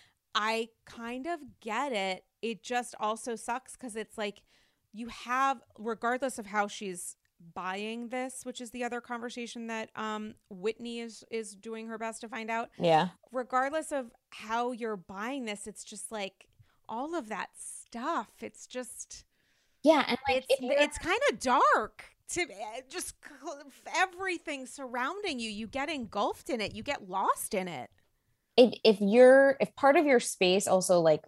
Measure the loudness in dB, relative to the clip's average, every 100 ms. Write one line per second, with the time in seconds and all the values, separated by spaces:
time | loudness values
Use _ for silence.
0 | _ _ _ 0 2 2 0 _ -20 -12
1 | -8 -6 -4 -4 -6 -12 -4 -2 0 0
2 | -2 -4 _ -8 -6 -4 -4 -4 -4 -4
3 | -4 -2 -6 -8 -6 -8 -8 -14 -12 -10
4 | -10 -6 -6 -6 _ _ _ _ _ -14
5 | -12 -12 -4 0 0 0 _ -12 -8 -4
6 | -2 -2 -4 -6 -6 -2 -2 -4 -10 -10
7 | -12 -14 _ _ -16 -10 -6 -6 -6 -8
8 | -8 -6 -6 -10 -12 -12 -12 -8 -6 -6
9 | -8 -10 -10 -10 -10 -10 -8 -8 -8 -8
10 | -6 -6 -8 -14 _ -6 -6 -6 -8 -10
11 | -12 -14 -10 -10 -10 -14 -14 -12 -10 -8
12 | -8 -10 -12 -10 -6 -6 -6 0 4 4
13 | 2 -6 _ -8 -4 -2 -2 -4 -4 -6
14 | -6 _ _ -18 -6 -4 -2 -4 -6 -8
15 | -10 -10 -6 -6 -6 -8 -10 -16 -16 -14
16 | -10 -8 -8 _ _ _ _ _ -10 -6
17 | -4 -6 0 0 0 -4 -14 -14 -12 -6
18 | 0 0 -2 -8 -12 -12 -12 -10 -10 -12
19 | -14 -16 -20 _ _ _ _ _ 6 6
20 | 6 0 0 -2 2 0 2 2 2 0
21 | -2 2 2 0 2 4 6 4 0 _
22 | -20 _ -10 -4 -4 -6 -12 -12 -12 -10
23 | -10 -14 -20 -16 -12 -12 -14 -20 -4 2
24 | 2 2 -4 -4 -6 -8 -8 -12 -8 -4
25 | -4 -4 -4 -4 -6 -6 -8 -6 -4 -4
26 | -6 -2 -2 -4 -6 -4 -4 -6 -6 -6
27 | -4 -2 0 -2 -2 -4 -4 -8 -12 _
28 | _ _ _ _ _ 8 8 8 4 4
29 | 4 10 12 12 8 4 -2 2 6 6
30 | 6 4 4 0 4 4 4 2 4 4
31 | 6 4